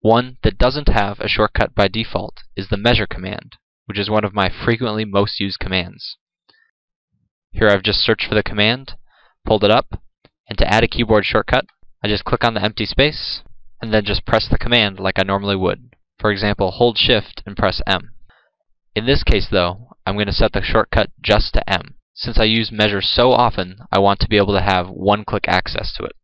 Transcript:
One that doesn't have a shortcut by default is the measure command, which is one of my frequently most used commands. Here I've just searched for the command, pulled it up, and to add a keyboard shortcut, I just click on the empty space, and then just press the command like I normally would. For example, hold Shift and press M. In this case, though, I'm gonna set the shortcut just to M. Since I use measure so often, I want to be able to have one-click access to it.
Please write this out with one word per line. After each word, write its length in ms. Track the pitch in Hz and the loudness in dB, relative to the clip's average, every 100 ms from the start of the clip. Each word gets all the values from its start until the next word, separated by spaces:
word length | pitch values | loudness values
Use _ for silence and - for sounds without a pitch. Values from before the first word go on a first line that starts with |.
One 380 | 107 113 127 - | 4 2 0 -2
that 160 | 110 101 | -2 2
doesn't 300 | 123 139 143 | 0 2 2
have 320 | 117 101 101 | 2 0 -4
a 80 | - | -4
shortcut 460 | - 107 - 110 | 0 0 0 -2
by 120 | - 101 | 2 0
default 520 | 104 110 101 98 - - - | 0 -4 -4 -6 -12 -14 -12
is 120 | 98 | -6
the 80 | 101 | -2
measure 300 | 113 117 101 | 2 0 -2
command, 460 | - 92 101 - _ _ _ - | -6 -8 -10 -14 _ _ _ -10
which 120 | 104 | -6
is 120 | 101 | 0
one 140 | 107 | 0
of 100 | 101 | 0
my 160 | 101 92 | 0 -2
frequently 540 | - - 113 120 107 | 0 -2 0 -2 -4
most 340 | 107 98 101 - | -2 0 0 -2
used 220 | 98 - | -6 -6
commands. 560 | 95 92 90 92 - - _ _ _ _ _ _ _ _ _ _ _ _ _ | -4 -4 -4 -12 -18 -20 _ _ _ _ _ _ _ _ _ _ _ _ _
Here 160 | - 110 | 0 2
I've 160 | 101 | 2
just 160 | 98 98 | 2 -2
searched 260 | - 110 - | 0 0 0
for 60 | |
the 80 | 107 | -2
command, 520 | - 107 104 127 135 - - _ _ _ - | -2 0 0 0 -8 -16 -18 _ _ _ -2
pulled 160 | 107 | 2
it 80 | 101 | 4
up, 320 | 117 - - - _ _ _ _ | 2 2 -12 -16 _ _ _ _
and 100 | 110 | -2
to 80 | - | 2
add 160 | 107 | 4
a 60 | 113 | 2
keyboard 360 | - 113 110 | 0 2 2
shortcut, 420 | 98 110 - 127 - _ - - | 2 -2 0 -2 -2 _ -20 -8
I 60 | 104 | -4
just 160 | 104 | -4
click 180 | - 123 | -2 0
on 120 | 120 | 0
the 100 | 110 | 0
empty 220 | 101 107 107 | -4 -4 -4
space, 560 | - 143 156 - - - - - - | 2 0 0 -10 -12 -14 -18 -18 -12
and 120 | 113 | 0
then 120 | 107 | 0
just 220 | 104 101 - | 2 -4 0
press 220 | 110 - | 0 2
the 80 | - | 0
command 400 | 123 120 104 95 | 4 2 2 0
like 200 | 95 95 | -4 0
I 40 | |
normally 340 | 95 98 101 98 | 0 0 0 0
would. 380 | 92 92 - _ _ _ | 0 -2 -8 _ _ _
For 140 | 107 | -2
example, 400 | 101 104 104 95 | 0 -2 0 -2
hold 260 | - 120 113 | 2 2 2
Shift 440 | - 113 98 - - | 2 0 -2 -16 -14
and 100 | 98 | -2
press 240 | 98 - - | -2 -2 -2
M. 280 | 95 - - - _ _ _ _ _ _ - | -2 -4 -18 -20 _ _ _ _ _ _ -6
In 100 | 117 | 0
this 160 | 143 | 2
case, 240 | - 104 - | 4 2 2
though, 420 | 98 87 98 120 - | 0 0 -4 -16 -10
I'm 140 | - 104 | -6 -2
gonna 140 | 101 | -2
set 200 | - - | 0 0
the 100 | 104 | 0
shortcut 480 | 101 113 110 113 - - | 0 0 0 -2 -2 -6
just 320 | - 104 - | 2 2 4
to 160 | - - | 0 0
M. 240 | 92 - - _ | -4 -4 -20 _
Since 260 | - - 113 | -12 0 4
I 40 | |
use 280 | 110 113 110 | 4 2 -2
measure 280 | 107 107 101 | 0 0 0
so 300 | - - 123 | -2 2 4
often, 480 | 127 120 101 92 98 - | 4 2 0 -8 -10 -2
I 80 | 98 | 2
want 180 | 98 98 | 2 2
to 80 | - | 2
be 100 | 107 | 2
able 160 | 98 | 2
to 60 | 101 | 2
have 280 | 98 92 90 | 2 0 -2
one-click 560 | - 95 104 104 104 - | -4 0 0 -2 -4 0
access 460 | 92 - - - - | 0 0 -6 -6 -8
to 60 | |
it. 140 | - - | -10 -12